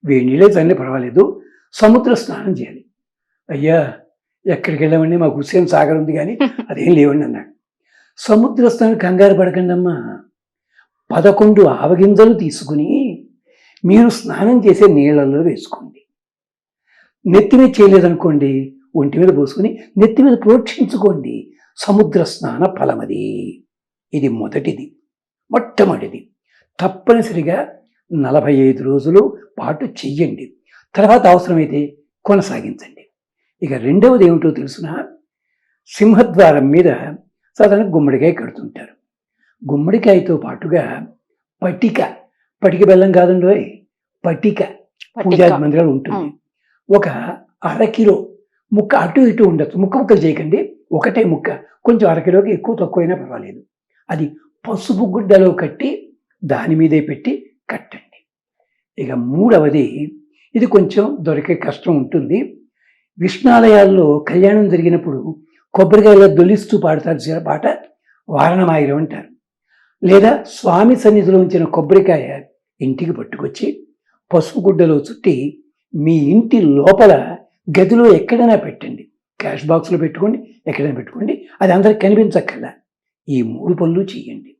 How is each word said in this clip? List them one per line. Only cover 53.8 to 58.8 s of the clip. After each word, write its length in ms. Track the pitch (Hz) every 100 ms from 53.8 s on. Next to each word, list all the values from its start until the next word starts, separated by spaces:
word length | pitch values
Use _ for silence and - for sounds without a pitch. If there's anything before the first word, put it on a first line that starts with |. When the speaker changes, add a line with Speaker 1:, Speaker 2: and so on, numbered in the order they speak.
| _ _ _
Speaker 1:
అది 220 | 170 151 - _ _ -
పసుపు 340 | 214 - 196 220
గుడ్డలో 460 | 185 196 190 185
కట్టి 640 | - 156 - 277 359 - _ _ _ 165
దాని 300 | 131 - 160
మీదే 240 | 160 151
పెట్టి 520 | 151 139 - 339 - _ -
కట్టండి. 560 | - _ - _ _ _ _ _ _ _ _